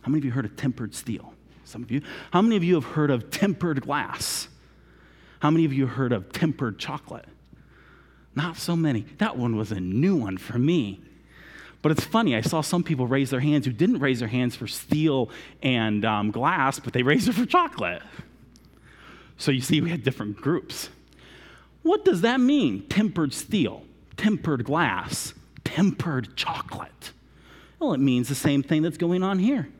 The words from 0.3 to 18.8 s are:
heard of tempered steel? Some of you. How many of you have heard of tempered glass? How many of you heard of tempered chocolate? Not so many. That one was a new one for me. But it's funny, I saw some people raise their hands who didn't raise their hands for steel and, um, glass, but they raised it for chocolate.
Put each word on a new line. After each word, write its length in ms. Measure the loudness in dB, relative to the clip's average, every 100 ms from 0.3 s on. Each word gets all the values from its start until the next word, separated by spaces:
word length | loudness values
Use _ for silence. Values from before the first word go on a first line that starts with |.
heard 140 | -2
of 100 | -4
tempered 400 | -4 -4 -4 -8
steel? 380 | -10 -8 -8 -10 -20 -20 -20
Some 180 | -18 -14
of 80 | -6
you. 120 | -6 -6 -16 0
How 120 | 4
many 140 | 4 4
of 80 |
you 100 | 4
have 100 | 2
heard 260 | 2 0 2
of 200 | 2 -2
tempered 500 | -2 0 0 -2 -2
glass? 680 | -2 -4 -4 -6 -6 -6 -10 -18 -20 -20 -20 -20 -20 -20 -20 -2
How 100 | 2
many 140 | 4
of 80 | 2
you 140 | 2 -2
heard 260 | 0 0
of 180 | -2 -4
tempered 480 | -2 -2 0 -4 -6
chocolate? 460 | -8 -10 -12 -18 -18 -20 -20 -20 -20 -20 -20 -20 -20 -20 -10
Not 240 | -6 -6 -6
so 180 | -2 2
many. 300 | 2 0 -4 -2
That 200 | -2 0
one 180 | -2 0
was 160 | -2
a 80 | -4
new 360 | -2 2 2 2
one 200 | 0 -6
for 220 | -6 0
me. 420 | 2 2 0 -8 -18 -20 -20 -20 -20 -20 -20 -4
But 120 | 0
it's 120 | 0
funny, 300 | 0 2 2
I 60 | 2
saw 180 | 0 -2
some 220 | 0 -2
people 240 | 0 -2 0
raise 240 | 0 0
their 100 | 0
hands 260 | 2 2 0
who 60 |
didn't 280 | 0 2 2
raise 200 | 2 0
their 80 | 0
hands 280 | 0 -2 -2
for 100 | -10
steel 640 | -10 0 2 4 2 0 -6 -20 -4
and, 420 | 0 2 2 0
um, 260 | 0 0 0
glass, 500 | 0 0 2 0 0
but 120 | -4
they 100 | 0
raised 260 | 4 4 2
it 40 |
for 140 | 0 4
chocolate. 560 | 4 2 -2 -4 -4 -12 -18 -20 -20 -20 -20 -20 -20